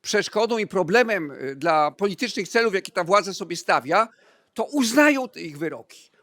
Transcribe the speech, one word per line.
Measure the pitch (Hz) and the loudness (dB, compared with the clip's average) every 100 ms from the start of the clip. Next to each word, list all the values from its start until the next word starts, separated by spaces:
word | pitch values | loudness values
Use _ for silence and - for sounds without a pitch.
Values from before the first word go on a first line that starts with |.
przeszkodą | - 208 180 214 226 226 | -2 -2 0 -2 0 -2
i | 202 | -2
problemem, | 190 160 220 233 202 151 | -2 2 2 2 0 -4
y, | 127 131 | -8 -10
dla | 139 165 156 147 | -2 2 2 2
politycznych | - 208 175 240 226 175 | 0 -4 -2 -6 -4 -2
celów, | 233 233 | 0 0
jakie | 190 - | 0 -4
ta | - | -6
władza | 170 202 196 | 2 2 2
sobie | 180 170 | -10 -8
stawia, | 170 - 156 123 185 220 _ _ _ _ | -8 0 0 2 0 0 _ _ _ _
to | - | -8
uznają | - 285 233 254 294 269 254 | -4 0 2 4 4 4 -4
te | 160 | -10
ich | 170 143 | -14 -8
wyroki, | 160 131 - - _ _ | -8 -8 -18 -20 _ _